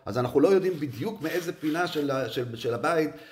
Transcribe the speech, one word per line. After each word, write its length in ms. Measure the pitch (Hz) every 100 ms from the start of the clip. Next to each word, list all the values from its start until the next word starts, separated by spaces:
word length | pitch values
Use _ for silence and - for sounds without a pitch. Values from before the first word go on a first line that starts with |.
| -
אז 120 | 107
אנחנו 220 | 123 143
לא 80 | 160
יודעים 260 | 190 180
בדיוק 480 | 170 143 113 180 -
מאיזה 320 | 156 170 170
פינה 340 | 170 156 156 175
של 240 | 156 143
ה-, 180 | 135 120
של, 260 | 135 120 113
של 180 | 123
הבית, 360 | 117 151 165 151 - -